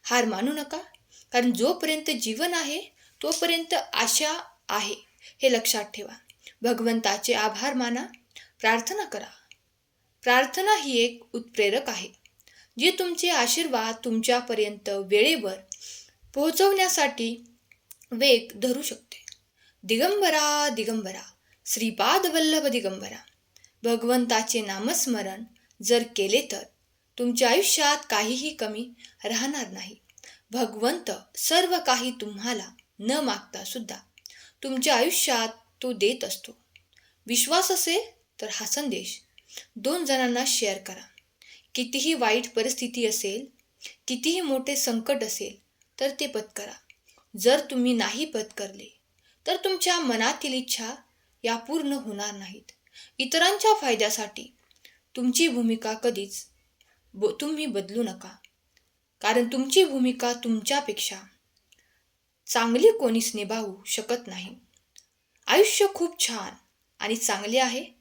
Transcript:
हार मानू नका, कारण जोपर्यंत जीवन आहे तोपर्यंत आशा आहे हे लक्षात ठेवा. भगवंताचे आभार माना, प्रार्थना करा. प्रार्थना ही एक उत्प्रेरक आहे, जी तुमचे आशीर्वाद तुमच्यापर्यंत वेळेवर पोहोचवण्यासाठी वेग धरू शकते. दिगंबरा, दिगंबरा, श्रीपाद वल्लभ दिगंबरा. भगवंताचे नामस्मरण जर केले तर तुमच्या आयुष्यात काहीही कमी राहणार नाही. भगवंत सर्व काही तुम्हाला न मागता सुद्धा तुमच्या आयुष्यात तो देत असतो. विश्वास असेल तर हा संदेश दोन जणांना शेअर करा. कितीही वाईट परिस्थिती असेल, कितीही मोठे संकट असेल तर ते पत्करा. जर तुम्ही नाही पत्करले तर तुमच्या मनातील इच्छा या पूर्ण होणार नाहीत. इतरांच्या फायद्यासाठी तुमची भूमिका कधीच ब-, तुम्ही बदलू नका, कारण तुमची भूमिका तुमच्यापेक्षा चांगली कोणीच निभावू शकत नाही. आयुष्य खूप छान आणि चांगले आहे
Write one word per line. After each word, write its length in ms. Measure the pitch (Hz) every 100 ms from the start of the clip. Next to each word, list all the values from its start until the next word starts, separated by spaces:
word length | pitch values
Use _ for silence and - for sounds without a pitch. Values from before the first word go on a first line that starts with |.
हार 220 | - 240 226
मानू 280 | 196 240
नका, 240 | 302 285 311 - _ _ - _
कारण 200 | 247 247
जोपर्यंत 580 | 214 247 359 311 311 311 254
जीवन 320 | 233 220 339
आहे 280 | 339 285 311 - _ _ _
तोपर्यंत 520 | 294 320 339 339 330
आशा 580 | 349 - - 226 - 302 339 - _ -
आहे 260 | 208 202 - _ _ - _
हे 100 | 269
लक्षात 320 | 233 226 226
ठेवा. 300 | 202 - 208 - _ - - _
भगवंताचे 720 | 233 233 226 226 220 202 -
आभार 400 | 220 214 202 254
माना, 320 | 254 240 240 339 - _ - - _
प्रार्थना 440 | 220 226 226 403
करा. 260 | 392 214 - - _ - _ _ _ _ _ _
प्रार्थना 520 | - 247 262 - 392 415
ही 200 | 285 247
एक 260 | 233 233 -
उत्प्रेरक 560 | 240 233 - 202 226 277
आहे, 200 | 202 190 _ _ _ _ _ _ -
जी 140 | 311
तुमचे 380 | 370 359 330 349
आशीर्वाद 680 | 311 240 320 320 247 220 226 247
तुमच्यापर्यंत 840 | 226 226 247 247 220 208 208 -
वेळेवर 680 | 196 190 208 262 320 208 190 - - - - - _ _
पोहोचवण्यासाठी 1040 | 269 302 320 392 392 370 359 285 - 233 233 - _ _ _ _ - -
वेग 480 | 233 277 233 233 202
धरू 220 | 247 247
शकते. 440 | 285 - _ - - - _ _ _ _
दिगंबरा, 880 | 190 226 349 415 381 302 302 294 294
दिगंबरा, 540 | 226 214 226 190 156 - _ _ _ -
श्रीपाद 600 | - 226 - 220 359 381
वल्लभ 420 | 320 311 311 277
दिगंबरा. 540 | 240 196 190 202 220 - _ _ _ _ _
भगवंताचे 800 | 226 233 233 247 240 226 226 233
नामस्मरण 840 | 208 196 220 339 277 226 190 190 226 _ _ _
जर 200 | 196 240 233 -
केले 260 | 196 233 -
तर 120 | 190 - _ _ _ _ -
तुमच्या 320 | 247 240 247
आयुष्यात 480 | 285 403 - 294 294 -
काहीही 440 | 214 220 254 302
कमी 360 | 302 214 208 247 - - _
राहणार 460 | 208 226 269 294 214
नाही. 260 | 190 185 220 _ _ - - _
भगवंत 600 | 240 233 208 233 339 - - - -
सर्व 400 | - 330 370 349 339
काही 240 | 254 247
तुम्हाला 560 | 240 208 202 226 233 - - _ _
न 120 | 214 294
मागता 440 | 277 294 - -
सुद्धा 320 | 294 254 220 - _ - - - - _
तुमच्या 320 | 269 262 285 254
आयुष्यात 540 | 285 349 - 240 226 226 _ _
तो 100 | 254
देत 300 | 220 202 254
असतो. 280 | - - - - _ - _ _ _ _ -
विश्वास 440 | 233 277 330 370
असेल 300 | 359 - 349 466 _ _ -
तर 80 | 214
हा 140 | - 220
संदेश 540 | - 294 - 185 - _ - _ - - -
दोन 300 | 233 339 294
जणांना 380 | 269 254 240 269
शेअर 300 | - 214 190
करा. 280 | - 185 - - _ _ - - _ -
कितीही 380 | 240 269 277
वाईट 400 | 311 233 220 240
परिस्थिती 520 | - 226 - 240 247 226
असेल, 400 | - 202 208 277 _ _ _ - - -
कितीही 340 | 247 277 349
मोठे 340 | 330 262 262 285
संकट 480 | - 226 226 277
असेल 340 | 214 - 202 - _ _ _ -
तर 100 | 269 269
ते 80 | 294
पत्करा. 460 | 214 208 - 208 - _ - _ _ _
जर 320 | 202 220 285 285
तुम्ही 220 | 262 247
नाही 320 | 240 202 226 311
पत्करले 760 | 226 214 - 196 196 208 _ _ _ _ _ -
तर 100 | 359
तुमच्या 440 | 392 370 359 349
मनातील 540 | 294 226 226 - 294
इच्छा 400 | 254 254 - 220 277 _ _ _ _
या 120 | 226 233
पूर्ण 360 | 233 320 285
होणार 400 | 277 220 202 208
नाहीत. 380 | 202 185 196 - _ _ - - _
इतरांच्या 560 | 262 330 349 415 440
फायद्यासाठी 720 | 427 277 226 208 214 208 - 240 _ _ _ - _ _ -
तुमची 320 | 247 247 330
भूमिका 460 | 240 233 226 220
कधीच 520 | 220 240 196 202 - - _ _ _ _ _ _
ब-, 180 | 196 208 208
तुम्ही 240 | 294 302 302
बदलू 380 | 202 180 214
नका, 260 | 226 - 185 - - _ _ _ _ _ _ _
कारण 260 | 208 226 240
तुमची 360 | 254 269 381
भूमिका 480 | 349 269 254 247 240
तुमच्यापेक्षा 840 | 240 240 220 208 277 277 208 - 190 190 _ _ _ _ _ _ _ _ _ _ _ -
चांगली 440 | 240 233 240 403
कोणीच 400 | 453 262 226 226 214
निभावू 480 | 196 226 214 190
शकत 440 | - - 214 240 233
नाही. 280 | 180 185 - _ _ _ - _ _ _ _ -
आयुष्य 400 | 269 427 - 403 392
खूप 240 | 339 -
छान 340 | - 226 190 - _ _ _ _
आणि 160 | 208 226
चांगले 440 | - 196 208 247
आहे 240 | 254 247 - _